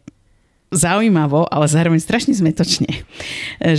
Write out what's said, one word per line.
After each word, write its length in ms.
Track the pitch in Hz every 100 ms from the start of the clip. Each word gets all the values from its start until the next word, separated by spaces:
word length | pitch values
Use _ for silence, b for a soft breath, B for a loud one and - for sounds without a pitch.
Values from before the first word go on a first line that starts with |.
| - - _ _ _ _ _
zaujímavo, 800 | - 175 196 226 175 151 147 170
ale 160 | - 151
zároveň 280 | 156 170 160
strašne 320 | - 233 247 247
zmetočne. 540 | 160 165 190 - - - B B B B B B
Eh, 80 | 170